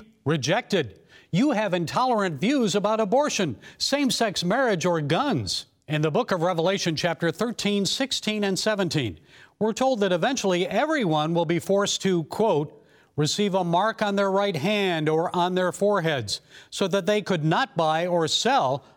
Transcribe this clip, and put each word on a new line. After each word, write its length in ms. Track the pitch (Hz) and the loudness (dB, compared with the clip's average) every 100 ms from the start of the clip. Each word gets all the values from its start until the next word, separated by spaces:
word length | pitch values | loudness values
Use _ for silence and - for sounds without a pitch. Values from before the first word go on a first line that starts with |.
| - _ 139 | -20 _ -2
rejected. 720 | 160 120 220 - 190 117 - _ - - | -2 2 0 2 -2 -2 -10 _ -20 -4
You 200 | 165 294 | 0 2
have 220 | 214 208 | 2 0
intolerant 680 | 180 160 214 254 220 190 139 | -2 -2 0 2 2 0 -2
views 340 | 202 285 214 202 | 0 0 0 0
about 240 | 202 220 | 0 0
abortion, 580 | 208 254 294 - 160 104 - - | 2 2 0 0 -4 -4 -14 -8
same-sex 680 | - 277 262 - 220 - | -2 0 0 0 -2 0
marriage, 420 | 175 247 247 180 180 | -2 0 2 0 0
or 160 | 165 | 0
guns. 680 | 143 175 285 131 95 - - _ - | 0 0 0 -2 -2 -6 -8 _ -6
In 140 | 151 | -2
the 100 | 156 | 0
book 200 | 185 240 | 0 0
of 100 | 185 | 0
Revelation, 540 | 175 165 170 196 175 143 | 0 0 0 0 -2 0
chapter 360 | 175 165 165 | -2 0 -2
thirteen, 540 | - 233 - 202 202 185 | -2 -4 -2 -2 0 0
sixteen, 580 | - 269 - 214 214 | -2 -4 -4 -4 -2
and 140 | 196 180 | -2 0
seventeen, 640 | 214 202 180 156 110 82 _ - - - | 0 0 0 -2 -4 -8 _ -20 -20 -4
we're 140 | 220 | -4
told 260 | 214 262 226 | 0 0 2
that 120 | 196 | 2
eventually 560 | 175 220 277 196 175 175 | 2 0 0 0 0 0
everyone 680 | 196 302 302 185 151 156 | 0 0 0 0 0 0
will 120 | 175 165 | 0 0
be 140 | 170 | -2
forced 420 | - 196 202 - | 0 0 0 -2
to, 200 | 196 175 151 | 0 0 -2
quote, 600 | - 220 147 151 - _ _ _ - | 0 2 2 -2 -10 _ _ _ -2
"receive 400 | 151 - 208 185 | -2 0 0 0
a 80 | |
mark 380 | 175 170 220 214 | 2 2 0 0
on 140 | 208 196 | 0 2
their 160 | 196 | 2
right 240 | 196 202 160 | 2 0 -2
hand 540 | 180 208 190 165 156 | 0 0 0 0 0
or 260 | 156 180 175 | 0 0 0
on 200 | 175 180 | 0 2
their 160 | 180 | 0
foreheads, 680 | - 202 202 165 139 101 - _ - - | 0 2 2 2 0 -4 -8 _ -20 -14
so 180 | - 190 | -4 0
that 180 | 196 175 | 0 2
they 160 | 208 | 0
could 220 | - 175 | 0 0
not 320 | 156 202 269 170 | 2 2 0 0
buy 300 | 156 160 180 | 0 2 0
or 220 | 175 160 | 0 0
sell 560 | - 226 269 135 143 - | 0 2 2 2 -2 -8